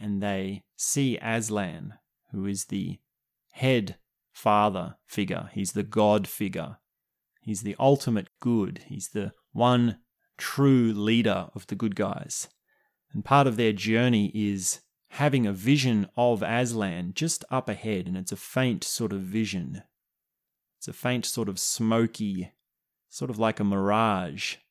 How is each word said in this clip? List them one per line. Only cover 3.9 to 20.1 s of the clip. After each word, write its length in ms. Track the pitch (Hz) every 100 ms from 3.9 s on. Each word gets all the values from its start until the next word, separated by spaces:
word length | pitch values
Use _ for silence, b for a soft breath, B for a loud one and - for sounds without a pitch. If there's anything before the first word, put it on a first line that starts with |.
| 90 _ _ _
father 640 | - - 104 104 95 87 - _
figure. 440 | - 95 92 82
He's 200 | - 98
the 100 | -
god 440 | 101 110 107 104 95
figure. 520 | - 101 92 - 107 _ _ _ _ _ _
He's 200 | - 101
the 140 | 104 -
ultimate 500 | 135 143 - 110 92 _
good. 440 | 123 117 98 95 -
He's 220 | - -
the 240 | 107 101 - _
one 460 | - 120 123 120 104 _ _ _ -
true 540 | - - 139 131 117
leader 560 | 104 104 117 113 95 85
of 120 | - -
the 80 |
good 200 | 98 110
guys. 540 | 98 101 101 - - - _ _ _ _ _ _
And 120 | 107
part 220 | 101 139 135
of 100 | 110
their 160 | 113
journey 600 | 104 101 110 123 117 101
is 460 | 104 104 98 90 - _ _ _
having 380 | - 147 135 110
a 60 |
vision 560 | 98 107 147 131 110 98 -
of 260 | 120 113
Aslan 720 | 82 117 123 117 98 87 87
just 300 | 92 160 - -
up 200 | 131 -
ahead, 400 | 101 110 101 92
and 80 | 92
it's 160 | 92
a 40 | 98
faint 460 | - - 127 98
sort 300 | - - 113
of 80 | 98
vision. 640 | 92 107 107 95 71 92 - _ _